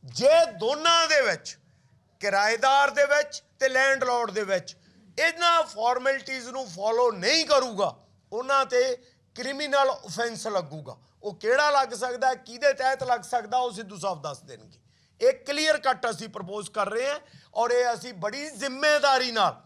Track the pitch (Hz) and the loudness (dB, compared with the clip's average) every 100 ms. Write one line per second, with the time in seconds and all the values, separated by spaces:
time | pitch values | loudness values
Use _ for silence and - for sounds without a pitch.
0 | 135 - 254 330 330 202 220 294 320 339 | -14 0 4 6 4 0 -4 0 2 4
1 | 320 302 240 170 - - _ _ _ _ | 4 2 2 0 -6 -18 _ _ _ _
2 | _ _ 202 196 208 226 262 269 285 285 | _ _ -2 2 2 2 4 4 4 2
3 | 285 294 294 - _ _ 269 254 269 269 | 2 2 0 -6 _ _ 0 2 2 2
4 | 254 240 233 196 196 190 - - _ _ | 0 0 -2 -4 -2 -4 -4 -20 _ _
5 | _ - 320 330 339 339 311 208 233 254 | _ -2 -2 2 2 2 0 -2 -2 0
6 | 254 269 240 262 240 254 247 165 208 226 | 0 -2 -4 -10 -8 -10 -10 -6 -2 2
7 | 247 202 185 320 311 285 254 202 196 117 | 2 2 0 0 4 2 2 -2 -4 -4
8 | _ _ _ 214 262 277 262 247 262 247 | _ _ _ -8 0 0 2 2 2 -2
9 | _ _ _ - 247 277 294 277 269 - | _ _ _ -12 -8 -6 -2 2 2 0
10 | 208 165 233 226 220 202 160 156 147 113 | -8 -6 -6 -6 -6 -6 -6 -14 -16 -18
11 | _ _ 208 170 214 254 294 285 262 226 | _ _ -12 -6 0 2 4 2 0 -4
12 | 247 247 262 254 - 240 285 269 262 262 | -6 0 -2 -2 -8 0 0 2 0 -2
13 | 254 240 185 247 214 254 247 196 208 202 | -2 -4 -2 -4 -2 -2 -2 -6 -14 -8
14 | 190 170 151 139 - 117 110 _ _ _ | -8 -6 -10 -12 -16 -20 -20 _ _ _
15 | _ _ 233 262 - 285 311 302 277 254 | _ _ 2 2 -2 0 2 2 2 0
16 | 233 196 214 208 185 208 196 220 196 220 | -2 -4 -10 -12 -10 -10 -8 -4 -2 -2
17 | 269 294 - - _ - 233 247 247 226 | -2 -4 -10 -20 _ -2 0 2 2 -2
18 | 214 196 202 254 302 254 269 262 302 294 | -8 -8 -8 -8 -12 -8 -8 0 2 4
19 | 285 262 254 226 185 120 | 4 2 2 0 0 -2